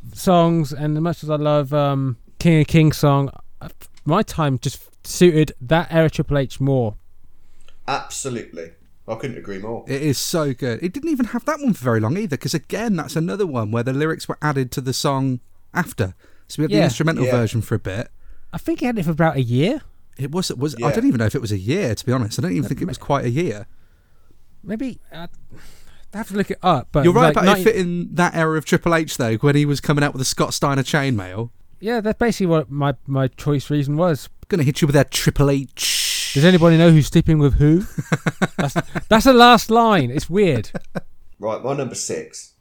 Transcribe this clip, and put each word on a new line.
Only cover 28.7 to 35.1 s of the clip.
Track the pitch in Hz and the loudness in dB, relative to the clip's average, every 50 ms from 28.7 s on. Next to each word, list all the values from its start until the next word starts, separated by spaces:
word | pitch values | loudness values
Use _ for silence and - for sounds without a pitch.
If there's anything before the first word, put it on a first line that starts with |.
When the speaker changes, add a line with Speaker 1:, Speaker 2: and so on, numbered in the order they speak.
| - - - 175 170 | 0 0 2 2 2
Speaker 3:
H, | 160 160 143 - - | 2 0 -2 -4 -2
though, | 131 113 113 | -2 0 0
when | 110 - 143 147 | 2 2 4 4
he | 147 147 | 4 2
was | 143 143 135 | 2 -2 -4
coming | - - 151 147 143 | 0 0 0 2 2
out | 147 - | 0 -2
with | 131 | -4
the | 131 | -4
Scott | - - - 165 - - | -4 -2 -2 -2 -2 -2
Steiner | - - 147 139 135 131 | -2 -2 0 0 -2 -2
chainmail. | - - 156 139 139 131 104 92 92 90 101 117 120 - - - - - - | 0 0 0 0 0 -2 -2 -4 -6 -8 -10 -10 -10 -12 -20 -20 -20 -20 -12
Speaker 1:
Yeah, | - 208 240 233 | -8 -4 -4 -2
that's | 202 214 208 - | -2 -4 -2 0
basically | 240 233 196 - 196 175 | 0 -2 0 0 0 2
what | 165 160 147 - | 2 0 0 -2
my, | 139 143 143 143 143 - - | -4 -2 -2 -2 -2 -4 -6
my | - 135 135 135 127 | -4 -2 -2 -2 -2
choice | _ - - 147 147 139 - - | _ -6 -4 -2 -2 -2 -2 -2
reason | 147 147 143 135 147 | -2 -2 0 -2 0
was. | 151 175 180 160 127 - - - - - _ | 0 2 0 0 -2 -4 -14 -20 -20 -8 _
Speaker 3:
Gonna | - 180 143 | 0 0 0
hit | 131 139 - | 0 2 2
you | - 147 | 0 4
with | 139 | 4
that | 147 131 - | 4 4 4